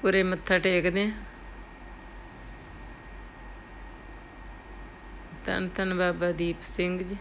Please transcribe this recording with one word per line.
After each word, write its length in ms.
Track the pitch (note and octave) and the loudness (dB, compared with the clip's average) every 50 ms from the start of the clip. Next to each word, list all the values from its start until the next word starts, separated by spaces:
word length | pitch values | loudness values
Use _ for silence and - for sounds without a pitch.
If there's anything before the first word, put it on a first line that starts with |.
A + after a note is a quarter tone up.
| - | 6
ਉਰੇ 160 | G3 F#3 F#3+ F#3+ | 8 8 8 6
ਮੱਥਾ 340 | F#3 F#3 F#3 - - F#3+ F#3 | 6 4 0 4 6 6 6
ਟੇਕਦੇ 480 | D#3 F#3+ F3+ F3 E3 F3+ F3+ G3 G3+ | 8 8 6 8 6 6 4 6 4
ਹਾਂ। 60 | G#3+ G#3+ - - - - - - - - - - - - - - - - - - - - - - - - - - - - - - - - - - - - - - - - - - - - - - - - - - - - - - - - - - - - - - - - - - - - - - - - - - - - - - - - - - - - - - | 2 2 -2 -8 -10 -12 -12 -12 -12 -12 -12 -12 -14 -14 -14 -14 -14 -14 -14 -14 -14 -14 -14 -14 -14 -14 -14 -12 -12 -12 -12 -12 -12 -12 -12 -12 -12 -12 -12 -14 -12 -12 -12 -12 -12 -14 -14 -12 -12 -12 -12 -12 -14 -12 -12 -12 -12 -12 -12 -12 -12 -12 -12 -14 -14 -14 -14 -12 -12 -12 -12 -12 -12 -12 -10 -10 -12 -12 -14 -12 -12 -12 -12 -12 -12 -12 -6 -2
ਧੰਨ 240 | - F#3 F#3 F#3 F3+ F3 | 0 0 2 0 0 0
ਧੰਨ 180 | - F#3+ F#3+ F#3 F3 | 0 2 2 4 4
ਬਾਬਾ 340 | F3+ F3+ E3+ E3+ F3 F3 | 4 4 4 4 4 2
ਦੀਪ 300 | F3 D#3+ E3+ E3+ E3 E3+ - | 4 4 2 2 0 0 -2
ਸਿੰਘ 340 | - - - F3+ F3+ F3+ F3+ | -4 0 2 2 2 2 0
ਜੀ 180 | F#3 F3+ G3 G3 | 0 -2 -4 -6